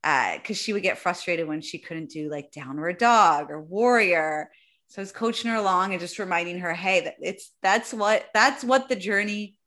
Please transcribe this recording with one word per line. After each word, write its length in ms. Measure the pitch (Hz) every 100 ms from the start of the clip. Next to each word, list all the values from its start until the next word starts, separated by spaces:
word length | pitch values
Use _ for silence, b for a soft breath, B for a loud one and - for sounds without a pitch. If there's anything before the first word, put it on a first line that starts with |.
| 156
uh, 340 | 139 104 82
'cause 160 | - 208
she 140 | -
would 120 | 202
get 140 | 180 -
frustrated 520 | 180 180 - 170 156
when 100 | 156
she 200 | 147 165
couldn't 300 | - 160 156
do, 180 | 156 151
like, 220 | 151 139
downward 460 | - 131 143 165 180
dog 540 | 233 233 180 147 -
or 100 | 156
warrior. 880 | 156 190 240 240 196 170 156 151 156 b b b _
So 140 | -
I 20 |
was 80 | 196
coaching 400 | - 233 226 233
her 60 | 226
along 340 | 196 180 190
and 80 | 185
just 180 | 175 -
reminding 420 | 190 170 175 175
her, 140 | 175
"Hey, 280 | 170 185 185
that 140 | - -
it's, 300 | 156 196 - _
that's 320 | 190 220 226
what, 360 | 226 208 220 -
that's 300 | 214 247 285
what 240 | 247 262 262
the 80 | 240
journey 600 | 185 202 208 208 208 _